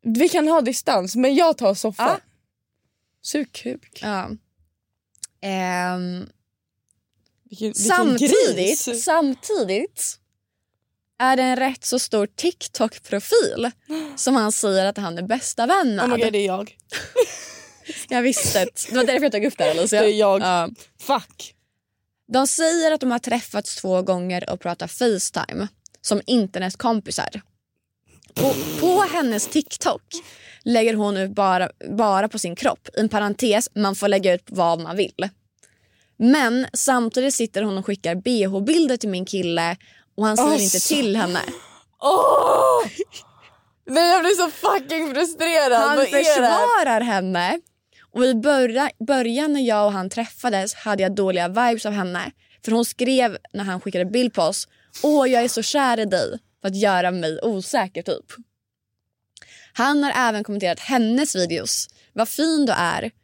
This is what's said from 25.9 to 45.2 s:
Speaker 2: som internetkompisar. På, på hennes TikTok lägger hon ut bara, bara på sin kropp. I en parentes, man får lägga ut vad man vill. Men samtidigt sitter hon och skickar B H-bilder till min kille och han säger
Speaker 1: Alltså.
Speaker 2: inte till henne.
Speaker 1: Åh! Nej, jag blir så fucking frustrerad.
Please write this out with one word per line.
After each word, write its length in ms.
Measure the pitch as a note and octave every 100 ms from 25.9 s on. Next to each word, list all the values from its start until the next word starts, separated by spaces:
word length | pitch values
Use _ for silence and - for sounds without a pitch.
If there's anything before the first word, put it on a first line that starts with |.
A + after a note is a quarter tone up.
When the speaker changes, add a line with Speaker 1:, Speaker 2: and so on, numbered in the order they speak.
| _
Speaker 2:
som 200 | - G3+ -
internetkompisar. 1160 | A#3+ F#3+ F#3 F#3 - B3 A3 D#3 - - G#3 _ _ _ _ _ _ _ _ _
På, 200 | - C4+ C4 D#4 -
på 220 | F4 F#4
hennes 460 | F#4+ E4+ C4+ A3+ -
TikTok 540 | D#4 - - D#4+ - _ E4 - - - -
lägger 300 | - A#3 A3+
hon 240 | A3 G#3 G3
ut 140 | F#3+
bara, 380 | G#3 G3 F3+ F#3 - - G3+
bara 300 | A3 G3 G#3+
på 120 | G#3+
sin 160 | F3+ E3+
kropp. 340 | C4 - - -
I 20 |
en 100 | G#3+
parentes, 600 | G#3+ G#3 G#3 B3+ G#3 - -
man 200 | G3+ F#3+
får 120 | G3+
lägga 260 | G3 F#3+
ut 100 | F3+ -
vad 320 | F#3 E3+ E3
man 140 | E3 F3+
vill. 320 | G3 - F#3+ _ _ _ _ _ _ _ _ _
Men 500 | A3+ C#4+ B3 A#3+ C4
samtidigt 600 | - - B3+ A3+ B3+ C4
sitter 300 | - A3 G3
hon 140 | G#3+ G3
och 80 | G3
skickar 300 | G3+ E3 F3
B 300 | A#3 A#3+ F#3+
H-bilder 520 | G3 G3+ D#4+ D4+ B3
till 120 | G#3+
min 160 | F#3 F3+
kille 520 | G3 F3 E3+ E3+ F3 - _ _ -
och 100 | G#3+
han 120 | A3
säger 120 | D4
Speaker 1:
Alltså. 120 | D4+ G3 F#3
Speaker 2:
inte 100 | -
till 280 | D4 A#3 G#3+
henne. 260 | F3+ F3 - - - - _ _
Speaker 1:
Åh! 840 | C#4+ F#4 - - - - C5 B3 D#4+ - G4+ - - _ - _ _ _ -
Nej, 260 | C4+ F4
jag 100 | F#4
blir 140 | E4+ F#4+
så 140 | F4
fucking 600 | - G#4 G4+ C4+ D#4+ D#4+
frustrerad. 600 | C4+